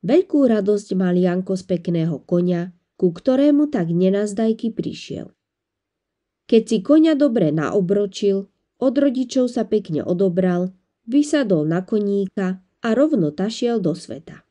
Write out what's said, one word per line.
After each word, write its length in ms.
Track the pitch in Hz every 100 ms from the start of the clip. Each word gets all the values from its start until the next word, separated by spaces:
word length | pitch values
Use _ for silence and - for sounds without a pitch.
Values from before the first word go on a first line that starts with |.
| 180
Veľkú 400 | 302 392 302 262
radosť 440 | 214 196 208 - 190
mal 200 | 180 180
Janko 400 | 180 180 190 190
z 60 | -
pekného 560 | 180 175 170 160 143 -
koňa, 480 | 175 180 175 180 - _
ku 160 | _ 185
ktorému 640 | 170 - 262 285 294 294
tak 160 | 269 170
nenazdajky 800 | 170 185 196 208 202 226 220 226
prišiel. 600 | - 156 156 - - - _ _ _ _ _ _ _ _ _ _ _ _
Keď 160 | 226 220
si 120 | 226 190
koňa 320 | 302 320 294
dobre 320 | 285 233 160
naobročil, 1000 | 156 139 208 175 202 208 - 202 196 202 _ _ _
od 160 | 254
rodičov 560 | 254 277 247 254 269 254
sa 160 | 240 214
pekne 400 | 214 196 151 -
odobral, 720 | 180 196 175 185 175 185 - _ _ -
vysadol 560 | 269 294 302 240 175 151
na 160 | 165
koníka 800 | 190 220 202 202 196 - 185 190 _ _ 233
a 20 |
rovno 400 | 220 311 285 151
tašiel 480 | 151 196 226 240 233
do 160 | 175 180
sveta. 480 | - 127 - - _